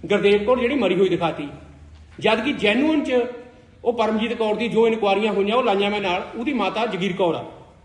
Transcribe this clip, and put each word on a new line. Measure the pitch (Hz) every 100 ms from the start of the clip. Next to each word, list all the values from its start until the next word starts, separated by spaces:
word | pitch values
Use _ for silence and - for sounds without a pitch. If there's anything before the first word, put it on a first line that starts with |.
| 160
ਗੁਰਦੇਵ | 202 202 202
ਕੌਰ | 208 247
ਜਿਹੜੀ | 240 285
ਮਰੀ | 190 180
ਹੋਈ | 190
ਦਿਖਾਤੀ, | 170 165 - 143 - - - - - - -
ਜਦ | 208 220
ਕਿ | 240
ਜੈਨੂਅਨ | 214 202 226 302 311
ਚ | 262 254 240 - - - - -
ਉਹ | 226
ਪਰਮਜੀਤ | 233 214 220 226
ਕੌਰ | 226 214 208
ਦੀ | 233
ਜੋ | 196 226
ਇਨਕੁਆਇਰੀਆਂ | 226 202 196 214
ਹੋਈਆਂ | 196 196 233
ਉਹ |
ਲਾਈਆਂ | 247 196 202
ਮੈਂ | 208
ਨਾਲ, | 196 180 208 226
ਉਹਦੀ | 254
ਮਾਤਾ | 247 190 202 233
ਜਗੀਰ | 190 190
ਕੌਰ | 185 180 139
ਆ। | - - - -